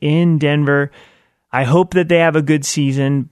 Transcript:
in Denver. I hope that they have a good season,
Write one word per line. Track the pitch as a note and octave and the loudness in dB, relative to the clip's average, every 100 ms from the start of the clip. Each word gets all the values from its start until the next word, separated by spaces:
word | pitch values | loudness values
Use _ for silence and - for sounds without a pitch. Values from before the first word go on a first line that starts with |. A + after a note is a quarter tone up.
in | D3 D#3+ F3 D#3 | -2 0 2 0
Denver. | C#3+ D3 C#3+ C#3+ C#3+ - - _ _ _ _ | 0 0 0 0 -2 -8 -20 _ _ _ _
I | B2 | -4
hope | B2+ E3 F#3 | 0 0 2
that | F3+ E3+ | -2 0
they | E3+ | 2
have | E3 D#3 | 2 0
a | |
good | C#3+ D3+ | 0 -2
season, | C#3 - C#3 C3+ C#3 C#3 B2+ | -2 -4 -2 -2 -2 -2 -4